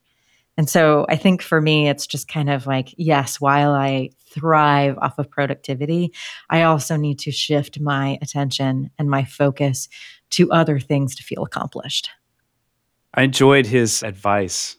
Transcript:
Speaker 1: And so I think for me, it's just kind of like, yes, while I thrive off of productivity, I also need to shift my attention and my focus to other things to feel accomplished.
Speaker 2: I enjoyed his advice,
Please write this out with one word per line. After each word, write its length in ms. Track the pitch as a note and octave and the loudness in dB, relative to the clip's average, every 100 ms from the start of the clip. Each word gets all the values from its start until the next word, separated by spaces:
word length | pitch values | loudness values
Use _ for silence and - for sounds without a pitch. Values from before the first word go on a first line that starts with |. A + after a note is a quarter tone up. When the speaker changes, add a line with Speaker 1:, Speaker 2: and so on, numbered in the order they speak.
| _ _ _ _ _ - | _ _ _ _ _ -4
Speaker 1:
And 140 | D3+ | 2
so 360 | F3 D#3 D3 - | 4 6 4 2
I 60 | D#3 | 0
think 260 | F#3+ F3+ | 2 2
for 180 | - D#3+ | 0 0
me, 300 | D#3 D3+ D3 | 2 2 2
it's 160 | C#3+ - | -2 -6
just 220 | C#3+ - | -10 -8
kind 220 | D#3 C#3+ | -4 -2
of 180 | C#3 C3+ | -2 -2
like, 260 | C3 B2+ - | -4 -4 -4
yes, 440 | D#3+ C#3+ C3 - | 0 0 0 -2
while 320 | C#3 C#3+ D3 | 0 2 4
I 380 | C#3+ C3+ C3+ C3 _ _ | 2 0 -2 -4 _ _
thrive 680 | D3 D#3+ D#3 D3 C#3+ C#3 - | -6 2 4 4 4 2 -2
off 180 | C#3 - | -4 -4
of 120 | C3+ | -6
productivity, 840 | - C#3 C3+ - C3 D3 E3+ F3 - - - - | -4 -4 -4 -8 -6 -2 -2 -4 -6 -16 -16 -2
I 140 | E3 | 2
also 320 | E3 D#3 - D#3 | 4 2 0 -2
need 220 | D3 C#3 | -2 -4
to 120 | D3+ | -6
shift 480 | C3+ - D3 C#3+ C#3+ | -6 -2 -2 -2 -6
my 400 | D3 C#3 C#3 C3+ | -4 -2 -2 -6
attention 720 | C#3+ C#3+ C#3 C3 C3+ C3 C#3 - | -6 -4 -4 -2 -2 -4 -6 -6
and 100 | C#3+ | -2
my 140 | C#3 | -2
focus 640 | C3 - C#3+ C3+ C#3 C3 - - - - - | -2 -2 -2 0 -2 -4 -10 -16 -20 -20 -4
to 200 | - F3 | 0 2
other 280 | E3 D#3 C#3 | 4 2 0
things 360 | - C#3+ C3+ - | -2 -2 -2 -6
to 80 | |
feel 200 | - - | -12 -10
accomplished. 680 | - - - - - - - - _ _ _ _ _ _ _ _ _ C3+ | -8 -8 -8 -10 -8 -8 -8 -14 _ _ _ _ _ _ _ _ _ 0
Speaker 2:
I 80 | |
enjoyed 420 | C3+ C3 C3+ C#3 A2+ | 2 4 6 6 4
his 380 | B2 A2+ - | 2 2 -2
advice, 720 | G#2+ F#2+ G2+ G2+ F#2 - - | -6 -4 0 0 0 -6 -10